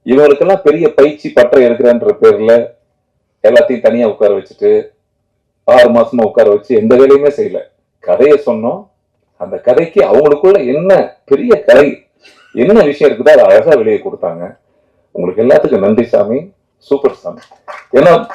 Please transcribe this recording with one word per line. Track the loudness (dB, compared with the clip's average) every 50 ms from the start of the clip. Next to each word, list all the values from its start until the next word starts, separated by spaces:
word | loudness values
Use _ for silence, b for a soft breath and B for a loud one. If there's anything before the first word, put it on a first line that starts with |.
| _
இவங்களுக்கெல்லாம் | -2 2 2 4 2 2 0 0 -2 -4 0
பெரிய | 0 -2 -2 0 -2 -2 2
பயிற்சி | 2 0 0 0 -6 -12 -4
பட்டறை | 0 0 0 2 2 2 2 2
எடுக்கிறேன்ற | 0 0 0 0 0 0 -2 -4 -2 2
பேர்ல | 2 2 2 2 0 0 0 0 0 -4 -12 _ _ _ _ _ _ _ _ _ _ _ _ _
எல்லாத்தையும் | -2 2 2 2 2 0 -4 -2
தனியா | -2 -2 0 0 -2
உட்கார | -2 -2 -2 -2 -2 -2
வச்சுட்டு, | -4 -6 -12 -12 _ -2 0 0 -2 -4 -8 _ _ _ _ _ _ _ _ _ _ _ _ _ _ _
ஆறு | 0 2 4 4 2
மாசமா | 2 0 -2 -2 -2 -2 -2
உட்கார | -2 0 0 2 2
வச்சு | 0 -2 -2 -2 -2
எந்த | -2 0 2 2
வேலையுமே | 2 4 4 4 2 2 -2
செய்யல. | -2 -4 -6 -6 -8 -10 -12 -14 _ _ _ _ _ _
கதையை | -6 -6 -2 0 2 2 2 0 0
சொன்னோம். | -4 -6 -4 -6 -8 -8 -8 -14 _ _ _ _ _ _ _ _ _ _
அந்த | _ -14 -12 -12
கதைக்கு | -4 -2 0 0 0 -2 0 0 -2
அவங்களுக்குள்ள | 0 2 2 2 2 2 0 2 2 2 2 2 0 -2 -4
என்ன | -4 0 0 0 0 0 -4 -10 _ _
பெரிய | _ -4 -2 0 -2 -2 0 2
கலை, | 2 2 2 2 0 -2 -8 _ _ _ _ b b b b b b
என்ன | _ -4 0 2 2 2
விஷயம் | 2 0 -2 0 -2 -2 -2
இருக்குதோ | 0 2 4
அதை | 4 4 4
அழகா | 4 2 2 2 2 0
வெளியே | 0 0 -2 -4
கொடுத்தாங்க. | -4 -6 -10 -10 -8 -10 -10 -10 -10 -14 -16 -18 _ _ _ _ _ _ _ _ _ _ _
உங்களுக்கு | _ -8 -8 -6 -4 -2
எல்லாத்துக்கும் | 0 0 0 0 0 -2 -2 -2
நன்றி | -2 -2 -2 -2 -2
சாமி, | -2 -2 -4 -2 -4 -6 -8 -8 -12 _ _ _ _ _
சூப்பர் | _ _ _ -6 -4 -4 -4 -6
சாமி. | -6 -14 -18 -18 -18 -20 _ _ _ _ -20 -20 -20 -14 _
ஏன்னா | -2 0 2 2 2 2 -2 -8